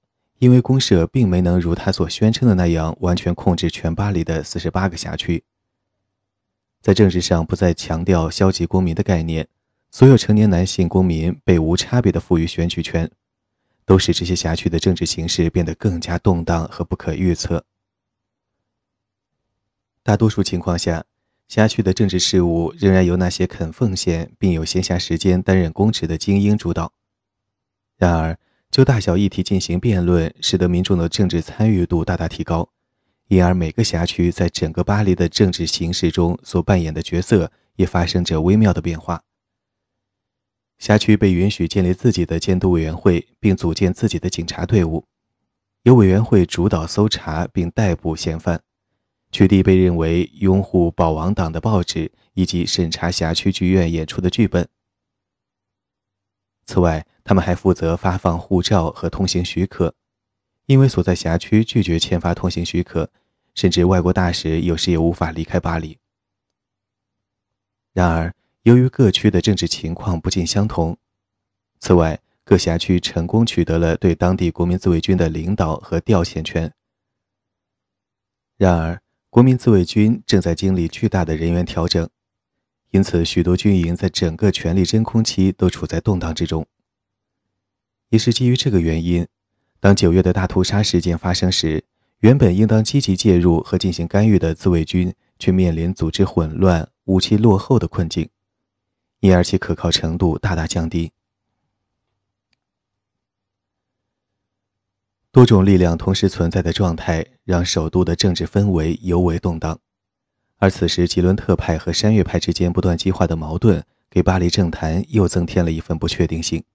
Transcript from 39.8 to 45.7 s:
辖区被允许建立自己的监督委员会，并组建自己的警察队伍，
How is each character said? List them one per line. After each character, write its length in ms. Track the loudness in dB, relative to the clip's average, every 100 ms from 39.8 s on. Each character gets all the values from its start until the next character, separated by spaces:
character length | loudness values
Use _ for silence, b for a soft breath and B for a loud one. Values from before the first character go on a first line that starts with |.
| _ _ _ _ _ _ _ _ _ _
辖 180 | 2 2
区 200 | 4 4
被 160 | 4
允 180 | 2 0
许 160 | 0 -4
建 160 | 0
立 100 | 0
自 200 | 0 0
己 120 | 0
的 140 | -2 -4
监 180 | -2 0
督 140 | 2
委 120 | 0
员 140 | -2 -2
会， 300 | 0 0 -2 _
并 160 | 0 0
组 180 | -2
建 180 | -2 -2
自 160 | 0 -2
己 80 | -2
的 140 | -6
警 160 | -6 -8
察 180 | -8
队 200 | 0 0
伍， 200 | 0 -4 -10 _ _ _ _ _ _